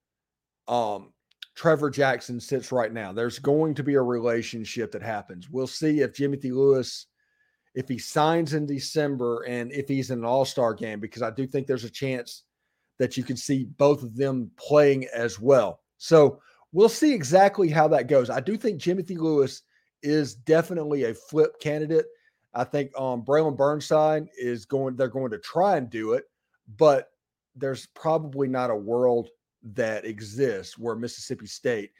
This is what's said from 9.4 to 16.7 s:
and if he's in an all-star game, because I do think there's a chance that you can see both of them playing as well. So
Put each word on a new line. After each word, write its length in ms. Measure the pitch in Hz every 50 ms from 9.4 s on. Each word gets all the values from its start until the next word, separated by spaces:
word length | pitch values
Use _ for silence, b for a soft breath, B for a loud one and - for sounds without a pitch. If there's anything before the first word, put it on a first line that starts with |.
| 117
and 280 | 123 123 123 120 123
if 160 | 139 143 139 139
he's 240 | 139 135 131 127
in 80 | 131 120
an 60 | 113
all-star 500 | 117 123 135 135 - - 139 123 113 107
game, 240 | 101 120 110 107 104
because 240 | 107 104 - 113 123
I 80 | 113
do 160 | 110 131 135 131
think 180 | - 139 131
there's 200 | 131 127 123 117
a 40 | 110
chance 540 | - - 139 135 131 123 120 - - - _ _ _ _ _ _ _ _ _ _ _ -
that 160 | 131 120 -
you 80 | 131 120
can 140 | - 131 117
see 280 | - - 139 131 127 - - -
both 260 | 139 147 147 139 127
of 120 | 117 107
them 360 | 123 139 135 131 127 117 - - _
playing 500 | - - 147 147 147 143 139 135 127 - 120
as 240 | 117 117 117 90 98
well. 420 | 110 117 139 127 107 92 82 - _ _ _ _
So 440 | - - 165 160 147 139 139 b b b b b b b